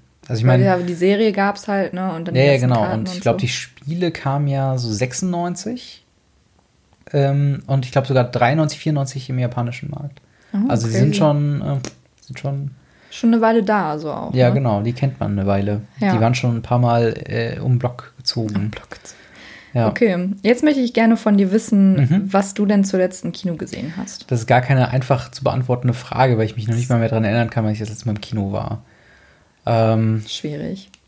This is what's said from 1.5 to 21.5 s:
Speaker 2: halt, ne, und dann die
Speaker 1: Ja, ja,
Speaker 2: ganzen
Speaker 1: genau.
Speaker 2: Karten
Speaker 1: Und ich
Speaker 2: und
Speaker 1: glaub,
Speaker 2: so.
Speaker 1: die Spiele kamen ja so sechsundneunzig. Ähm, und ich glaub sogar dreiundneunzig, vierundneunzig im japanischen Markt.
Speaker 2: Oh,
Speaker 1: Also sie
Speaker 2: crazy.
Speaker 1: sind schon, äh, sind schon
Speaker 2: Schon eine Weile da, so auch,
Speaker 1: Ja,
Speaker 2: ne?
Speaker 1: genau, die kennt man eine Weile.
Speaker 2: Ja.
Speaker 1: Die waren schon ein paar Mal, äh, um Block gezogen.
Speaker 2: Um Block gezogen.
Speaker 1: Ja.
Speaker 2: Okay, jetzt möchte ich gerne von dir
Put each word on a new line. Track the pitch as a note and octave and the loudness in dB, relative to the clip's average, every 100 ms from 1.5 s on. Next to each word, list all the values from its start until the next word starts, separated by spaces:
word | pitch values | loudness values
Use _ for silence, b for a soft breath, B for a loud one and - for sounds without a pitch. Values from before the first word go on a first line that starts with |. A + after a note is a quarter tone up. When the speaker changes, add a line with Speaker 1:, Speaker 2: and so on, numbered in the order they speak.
| G3+ - | -2 -4
Speaker 2:
halt, | G3+ F#3 | -2 -2
ne, | F3+ F#3 | -4 -4
und | E3 E3+ | -4 -2
dann | |
die | B2+ | 2
Speaker 1:
Ja, | C#3+ | 4
ja, | |
Speaker 2:
ganzen | C3+ B2 | 4 4
Speaker 1:
genau. | A#2 | 2
Speaker 2:
Karten | G#2 A2 | 2 -2
Speaker 1:
Und | F#2+ | -4
ich | F2+ | -2
Speaker 2:
und | |
Speaker 1:
glaub, | A#2+ F3+ | 0 0
Speaker 2:
so. | |
Speaker 1:
die | B2+ | -2
Spiele | - - - C3+ E3+ F3 | -4 -10 -14 -8 -4 -4
kamen | - C#3 C#3+ C#3+ | -4 -4 -2 0
ja | C3+ C3+ B2+ | 0 0 -2
so | A#2+ | -2
sechsundneunzig. | G2+ B2 - F#3 F3 F3 F3 A3 B3 - - _ _ _ _ _ _ _ _ _ _ - | -2 -4 -4 -4 -2 -4 -6 -8 -10 -12 -20 _ _ _ _ _ _ _ _ _ _ -4
Ähm, | C#3+ C#3 C#3+ C#3+ C3 - | 0 2 2 0 -2 -2
und | C3+ | -2
ich | B2 | 0
glaub | C#3 B2 | 0 2
sogar | C3 | 2
dreiundneunzig, | B2 - A#2+ D#3 D3+ - | 2 2 2 4 0 -2
vierundneunzig | D#3+ D3 C3 C3+ B2 | -2 -2 -2 -8 -6
im | B2+ | -2
japanischen | B2 B2 A#2+ A#2+ C#3+ | -2 -2 -4 -6 -10
Markt. | C#3 C#3+ - _ b b | -10 -12 -14 _ b b
Speaker 2:
Oh, | G3 A#3+ | -2 0
Speaker 1:
Also | A2+ A2+ | 0 0
sie | |
Speaker 2:
crazy. | A2 | 2
Speaker 1:
sind | D3 D3 | 2 4
schon, | D#3 D3 D3 C#3+ | 2 2 0 -2
äh, | C#3+ C#3 - - _ _ | -2 -4 -6 -14 _ _
sind | - B2+ | -18 -10
schon | C#3 C#3 C#3 - b b b | -6 -6 -8 -12 b b b
Speaker 2:
Schon | - A#3 | -2 2
eine | A3+ | 4
Weile | A3 A3+ | 4 4
da, | G3+ G#3 D#3+ D3+ | 2 0 0 -4
so | D#3 | -6
auch, | - - | -8 -2
Speaker 1:
Ja, | B2+ B2 | 2 4
Speaker 2:
ne? | |
Speaker 1:
genau, | C#3 B2+ G2+ | 4 2 0
die | A2 | -2
kennt | B2 C3+ - | -2 -2 -2
man | G2+ | -2
eine | G2+ G2 | 0 0
Weile. | G2 G2+ G#2 - - | 0 0 -4 -6 -4
Speaker 2:
Ja. | G2+ | 0
Speaker 1:
Die | G#2+ | 2
waren | A2+ | 2
schon | B2 B2 A#2 | 2 0 -2
ein | |
paar | - B2 | 0 2
Mal, | A#2+ A#2+ A#2 - - | 2 2 2 -2 -6
äh, | A#2 A#2 - | -4 -4 -4
um | B2+ B2 | 0 0
Block | B2 - - - | -2 -6 -18 -12
gezogen. | - A#2+ G#2+ G2+ | -6 -4 -4 -4
Speaker 2:
Um | G#2+ | -4
Block | - - | -6 -16
gezogen. | - - - B B B B B | -20 -20 -20 B B B B B
Speaker 1:
Ja. | B2 A2 | 0 0
Speaker 2:
Okay, | - A3+ F3+ F#3 G3 | 2 2 2 -2 -2
jetzt | G#3+ A#3+ | 0 2
möchte | D4+ C#4 | 2 2
ich | A#3+ | 0
gerne | A3+ A3+ A3+ | 2 4 4
von | G#3+ G3+ | 4 4
dir | F#3+ | 4